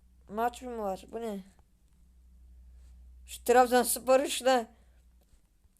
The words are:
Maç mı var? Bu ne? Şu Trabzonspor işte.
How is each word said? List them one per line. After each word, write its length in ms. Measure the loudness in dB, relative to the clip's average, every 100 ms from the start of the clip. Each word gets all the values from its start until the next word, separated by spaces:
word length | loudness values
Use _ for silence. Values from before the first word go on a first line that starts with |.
| _ _ -14
Maç 320 | -6 -6 -6
mı 160 | -12 -10
var? 280 | -8 -10 -12
Bu 100 | -12
ne? 220 | -10 -10 -14 -20 _ _ _ _ _ _ -20 -20 -20 -20 -20 -20 -20 -20 -20 -20 -20
Şu 180 | -6
Trabzonspor 760 | 2 4 6 2 0 -2 2 2
işte. 480 | 2 -2 0 0 -2 -12 _ _ _ _ _ _ _ _ _ _